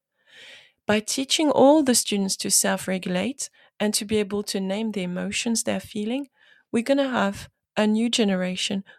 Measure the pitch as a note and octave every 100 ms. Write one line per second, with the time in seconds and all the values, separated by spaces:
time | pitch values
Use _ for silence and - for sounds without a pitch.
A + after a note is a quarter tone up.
0 | _ _ _ - - - - _ - G#3
1 | G#3+ - C4+ - D4+ - C4 D#4 C4+ A#3
2 | - G3+ F#3+ - G3+ - G3+ F#3+ - F#3
3 | F#3 F3+ G3+ C#4 - - _ _ G#3 G#3
4 | G#3 G#3+ G3+ G3+ G#3 G3+ F#3+ G3 A3+ G3+
5 | F3+ F3+ F#3 G3+ - A3+ - G3+ - G#3+
6 | G#3+ B3+ C#4+ _ _ _ _ A#3 A3+ C#4
7 | C4+ A#3+ G3 G3+ - _ _ - G#3+ G#3+
8 | A#3 A#3 G#3 F#3+ F3+ F#3 - G3 -